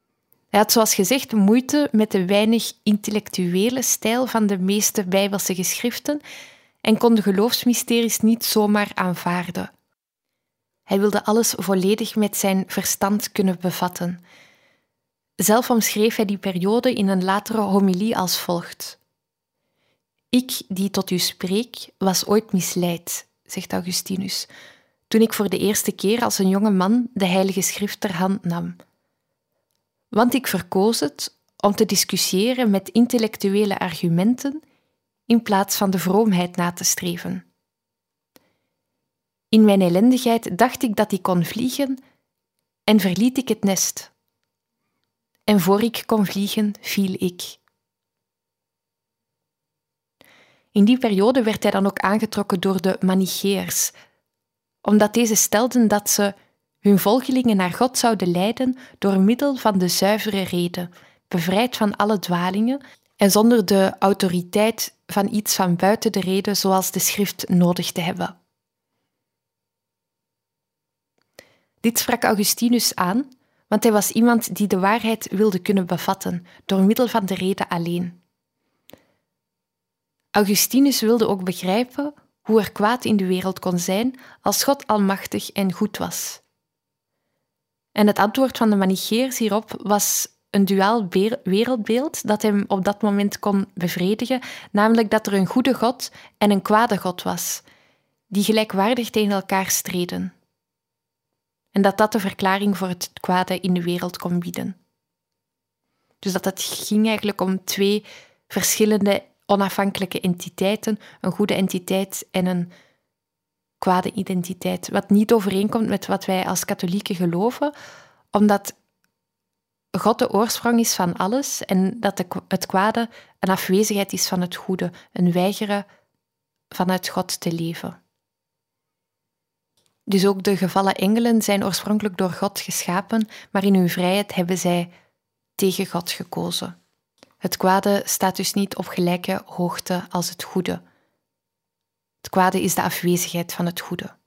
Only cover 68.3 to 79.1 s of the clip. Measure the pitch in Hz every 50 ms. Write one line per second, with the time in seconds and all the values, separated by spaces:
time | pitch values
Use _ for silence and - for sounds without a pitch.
68.3 | - _ _ _ _ _ _ _ _ _ _ _ _ _ _ _ _ _ _ _
69.3 | _ _ _ _ _ _ _ _ _ _ _ _ _ _ _ _ _ _ _ _
70.3 | _ _ _ _ _ _ _ _ _ _ _ _ _ _ _ _ _ _ _ _
71.3 | _ - - _ _ _ _ _ _ _ - 233 233 - - - 240 240 254 -
72.3 | 220 196 208 - - - 226 240 240 226 - - - - 185 175 196 247 - -
73.3 | - _ _ _ _ _ _ _ 214 214 - 233 214 208 196 - - 226 226 240
74.3 | 240 226 - - 180 - 208 185 202 185 185 196 220 233 214 226 226 220 - -
75.3 | - 190 220 214 185 175 - - 196 196 180 175 180 165 - - 190 - - 185
76.3 | 175 175 - - - - _ - 196 190 190 196 233 - 247 226 - 226 196 180
77.3 | 196 170 180 185 196 - 202 - 185 170 170 170 175 175 180 175 - _ _ _
78.3 | _ _ _ _ _ _ _ _ _ _ _ - - - _ _